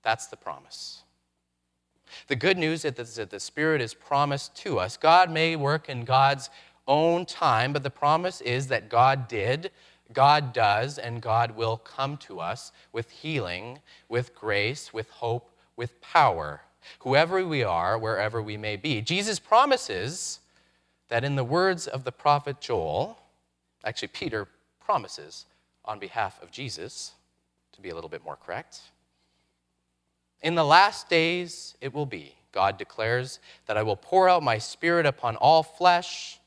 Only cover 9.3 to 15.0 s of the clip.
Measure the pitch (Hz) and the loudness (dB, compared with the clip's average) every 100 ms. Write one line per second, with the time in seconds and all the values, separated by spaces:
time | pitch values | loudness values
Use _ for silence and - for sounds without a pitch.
9.3 | 113 101 139 185 _ - _ _ 123 139 | -4 -2 -2 -4 _ -20 _ _ 4 6
10.3 | 151 139 123 107 104 131 139 117 117 113 | 6 2 2 2 2 0 -6 -10 -8 0
11.3 | 110 117 113 113 113 - - 135 147 - | 0 0 -2 -2 -4 -8 -6 -4 -6 -12
12.3 | 90 85 113 - _ _ 113 117 - 151 | -8 -8 -8 -12 _ _ -10 -10 -10 -6
13.3 | 151 92 87 113 139 _ - _ 117 123 | -4 -4 -6 -10 -16 _ -20 _ -4 -4
14.3 | _ 107 101 107 147 - 110 | _ -2 0 0 -4 -10 -10